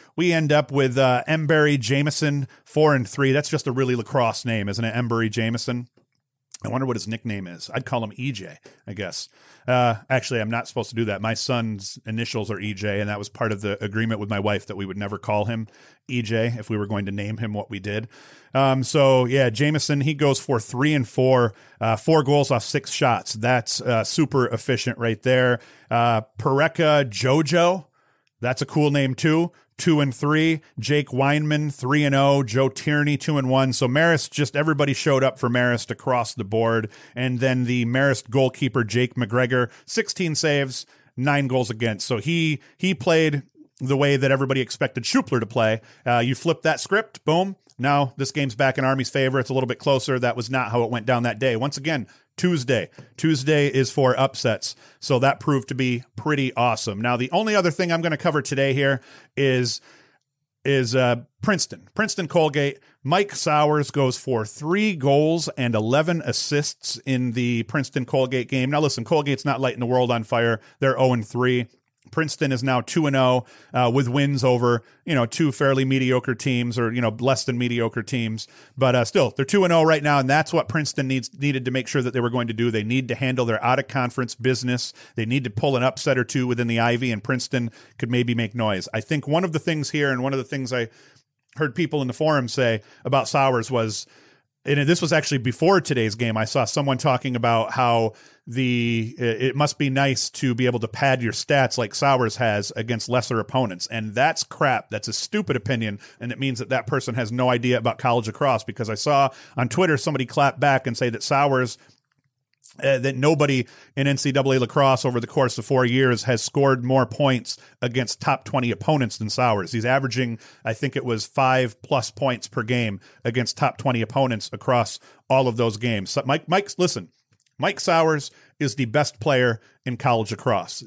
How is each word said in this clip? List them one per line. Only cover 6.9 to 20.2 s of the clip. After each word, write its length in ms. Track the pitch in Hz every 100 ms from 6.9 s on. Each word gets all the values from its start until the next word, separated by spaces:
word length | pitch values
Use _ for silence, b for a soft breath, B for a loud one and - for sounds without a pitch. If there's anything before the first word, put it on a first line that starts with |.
| 110
his 120 | 107
nickname 380 | 113 117 101 90
is. 240 | 87 -
I'd 140 | 117 -
call 180 | 123
him 100 | 110 104
E 160 | 127
J, 260 | 107 87 - B B -
I 60 |
guess. 360 | 98 92 - - b b b -
Uh, 280 | 127 120 110 -
actually, 300 | 131 - 120
I'm 100 | 107
not 180 | 117 117
supposed 220 | 123 104
to 60 | 113
do 100 | 110
that. 160 | 98
My 140 | 110 110
son's 640 | - 120 113 101 101 - -
initials 420 | 110 117 113 101
are 100 | 101
E 140 | 107
J, 260 | 95 104 101
and 100 | 104
that 100 | 104
was 100 | 101
part 220 | - 110
of 100 | 101
the 220 | 104 98
agreement 360 | - 107 113 107
with 100 | 104
my 100 | 104
wife 260 | 101 101 -
that 80 | 98
we 120 | 98
would 100 | 95
never 220 | 101 101
call 260 | - 104 104
him 220 | 113 110 b b b -
E 160 | 123
J 240 | 107 113 117 117
if 100 | 104
we 100 | 107
were 100 | 101
going 180 | 104 98
to 60 |
name 260 | 101 101 107
him 160 | 113
what 160 | 104 98
we 100 | 101
did. 280 | 101 104 113 B B B B 135
Um, 280 | 135 131
so, 420 | 127 156 135 131 123
yeah, 260 | 135 123
Jameson, 500 | 110 147 151 - 143
he 140 | 139
goes 240 | 143